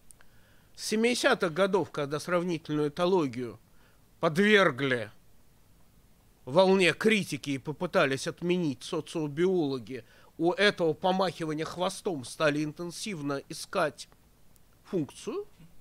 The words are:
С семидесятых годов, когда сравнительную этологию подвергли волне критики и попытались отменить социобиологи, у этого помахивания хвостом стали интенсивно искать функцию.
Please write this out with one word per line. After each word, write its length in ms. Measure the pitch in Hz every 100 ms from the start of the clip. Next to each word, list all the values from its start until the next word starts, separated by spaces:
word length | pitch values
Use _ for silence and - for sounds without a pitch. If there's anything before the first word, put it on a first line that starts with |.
| - - - - - - _
С 100 | - -
семидесятых 680 | 220 233 233 277 247 180
годов, 380 | 156 196 190 143
когда 300 | - 143 147
сравнительную 680 | 180 175 180 156 - 151 147
этологию 680 | 147 180 190 139 120 120 - _ - - _ _ _
подвергли 880 | 165 156 208 208 175 127 139 120 104 - - - - - _ - - _ _ _ _ _
волне 480 | 127 156 190 196 170
критики 580 | - 220 214 - 147 143
и 80 | 135
попытались 680 | 156 139 180 190 139 135 170
отменить 560 | - 175 180 156 123
социобиологи, 1200 | - 165 - 170 151 143 180 185 143 135 110 123 - - - -
у 140 | 170
этого 400 | 180 202 190 165
помахивания 720 | 151 185 185 185 - 160 156
хвостом 600 | 156 170 185 - 214 151
стали 400 | 117 - 156 147
интенсивно 800 | 151 147 175 - 220 165 143 139 -
искать 600 | 165 - 190 156 - - - _ _ - - - _
функцию. 600 | - 185 139 - 202 359 415 - - -